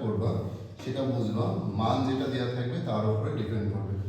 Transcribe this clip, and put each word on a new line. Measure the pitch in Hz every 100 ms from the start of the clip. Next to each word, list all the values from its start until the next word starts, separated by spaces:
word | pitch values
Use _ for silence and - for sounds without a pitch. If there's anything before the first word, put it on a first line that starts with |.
করবা | 113 101 110 - - - - -
সেটা | 131 131 127
বুঝবা, | 117 107 104 104 98 104 98
মান | 113 131 131
যেটা | 131 131
দেয়া | 127 123 123
থাকবে | 123 123 120
তার | 107 107
উপরে | 107 - 110
ডিপেন্ড | 104 107 101
করবে। | 101 92 95